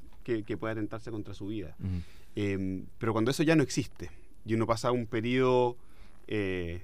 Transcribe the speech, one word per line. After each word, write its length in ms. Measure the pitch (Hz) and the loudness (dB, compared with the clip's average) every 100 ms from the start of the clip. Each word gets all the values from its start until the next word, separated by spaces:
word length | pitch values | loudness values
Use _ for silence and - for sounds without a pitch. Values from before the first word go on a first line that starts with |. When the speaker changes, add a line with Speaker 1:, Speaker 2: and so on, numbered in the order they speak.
| - - - | -8 -8 -2
Speaker 1:
que, 180 | 113 | -2
que 140 | 104 104 | -2 -4
pueda 160 | 110 | -2
atentarse 360 | 110 104 113 113 | -2 -4 -4 -6
contra 240 | 110 98 | -6 -6
su 140 | 98 101 | -8 -6
vida. 260 | 110 80 - | -6 -8 -6
Speaker 2:
Ujú. 220 | 95 90 - - - 107 | -4 -4 -6 -10 -8 -2
Speaker 1:
Em, 500 | 101 98 95 92 - - | 0 0 0 -2 -6 -4
pero 160 | 113 | 0
cuando 180 | 110 113 | 2 2
eso 120 | 135 | 4
ya 120 | 156 160 | 6 6
no 80 | |
existe 480 | 127 - - - - - - - 107 | 4 0 -4 -6 -10 -10 -12 -10 0
y 100 | 110 | 2
uno 120 | 113 | 4
pasa 220 | 113 123 | 2 2
a 20 | |
un 140 | 123 110 | 2 0
periodo, 720 | 117 117 127 127 127 123 120 - - - - - | 0 2 4 6 8 6 2 -8 -10 -10 -10 -4
eh, 560 | 107 98 90 85 87 | 0 0 0 -2 -4